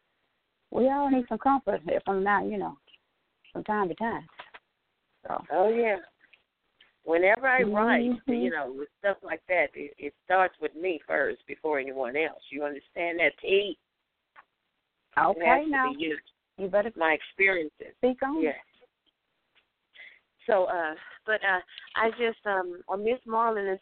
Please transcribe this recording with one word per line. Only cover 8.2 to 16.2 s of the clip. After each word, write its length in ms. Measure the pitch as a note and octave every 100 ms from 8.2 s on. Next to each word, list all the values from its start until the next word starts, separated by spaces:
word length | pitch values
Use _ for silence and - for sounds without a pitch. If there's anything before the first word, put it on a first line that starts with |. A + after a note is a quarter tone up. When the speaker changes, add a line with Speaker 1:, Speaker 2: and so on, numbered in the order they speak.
| -
Speaker 2:
you 180 | A#3+ B3
know, 240 | - - F#3+
with 120 | D3 _
stuff 200 | G3+ F#3+
like 200 | F3+ D#3+ -
that, 180 | F3+ C#3+
it, 200 | D3 D3 -
it 160 | C#3+ -
starts 300 | - F#3 F3+ -
with 140 | D3+
me 260 | D3 F#3 D#3 -
first 400 | D#3 A#2+ A#2+ -
before 320 | C#3 D#3 C#3+
anyone 380 | C3+ C3 B2 C#3+
else. 240 | D#3 - -
You 140 | C#3+
understand 560 | D3 C#3 - - E3+ E3+
that, 120 | D3+ -
T? 380 | - G3 G3+ - _ _ _ _ _ - _ _ _ _ _ _ _ -
It 40 |
Speaker 1:
Okay, 260 | E3 E4 E4
Speaker 2:
has 180 | C4+
to 60 | D#4
Speaker 1:
now 220 | C#4 C4
Speaker 2:
be 120 | C#4
you. 140 | D#4+ D4